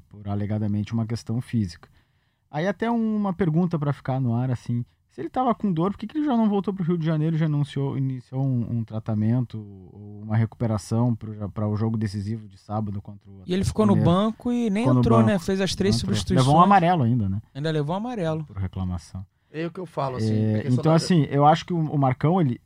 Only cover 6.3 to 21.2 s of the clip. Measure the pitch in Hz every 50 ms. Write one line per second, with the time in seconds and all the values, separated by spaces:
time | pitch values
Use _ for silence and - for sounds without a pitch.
6.3 | 247 233 226 214 208 196 190 220 196 196 180 151 180 175 156 160 165 151 151 165
7.3 | 165 151 165 156 147 147 143 - - 143 139 139 120 135 135 135 131 127 - _
8.3 | 131 131 135 135 127 120 113 - 117 117 113 113 110 110 - - 110 107 107 113
9.3 | 117 127 123 - - 110 107 101 101 95 92 - - 101 104 104 104 104 104 110
10.3 | 107 113 113 107 - - 117 113 110 104 - - 117 113 120 123 117 - - 110
11.3 | 107 104 104 98 - - 107 107 104 101 113 113 113 110 110 107 98 104 98 101
12.3 | 113 113 107 101 98 95 _ - 104 110 107 104 98 101 - - 101 101 _ -
13.3 | 98 - 92 170 180 190 190 - - - 214 208 196 156 147 165 170 185 208 226
14.3 | 214 - - 247 240 240 233 220 190 208 233 262 254 247 233 233 226 226 220 214
15.3 | 208 190 - - 190 190 196 185 - - 180 196 - - 196 185 208 - - -
16.3 | - 131 127 131 147 170 180 196 202 196 165 170 180 170 127 113 123 123 104 98
17.3 | 95 107 - _ - 135 147 160 156 156 147 143 175 196 220 247 254 214 170 160
18.3 | 156 160 151 - 98 98 95 90 - 98 92 90 90 87 - - - 95 95 -
19.3 | _ _ _ _ - 151 165 170 170 185 180 165 - 160 139 135 127 123 113 110
20.3 | 107 107 110 107 107 107 - - 127 120 - 156 160 165 160 - 185 165